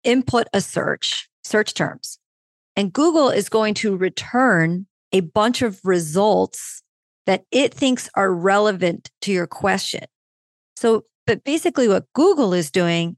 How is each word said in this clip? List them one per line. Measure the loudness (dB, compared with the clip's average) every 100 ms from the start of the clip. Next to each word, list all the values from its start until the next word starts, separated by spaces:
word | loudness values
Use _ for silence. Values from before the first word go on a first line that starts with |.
input | 0 0 2 -2 0
a | -2
search, | -2 -4 -4 -4 -6 -8 -10 _
search | -4 -2 -2
terms, | -2 -4 -6 -14 -16 _ _ _ _ _
and | -4 -2
Google | 0 2 2 2
is | 0 0
going | 0 0
to | -2 -2 -2
return | -2 -4 -4 2 4 4 2 -2 -6 _ _
a | -2
bunch | 0 0 0 2
of | -2 -2
results | -2 0 0 0 2 2 0 -4 -16 -18 -20 _ _ _ -2
that | -2 0
it | 0 0
thinks | 0 0 0 -2
are | -2 0
relevant | 0 2 2 2 0 -2 -4 -10 _
to | -4
your | -2 -4
question. | -4 -2 -2 -4 -10 -12 _ _ _ _ _ _ -4
So, | 0 0 -2 _ -4
but | -4
basically | -2 -2 -2 0 2
what | 2 -2
Google | 2 2 4 2
is | 0 -2
doing | 0 0 0 -2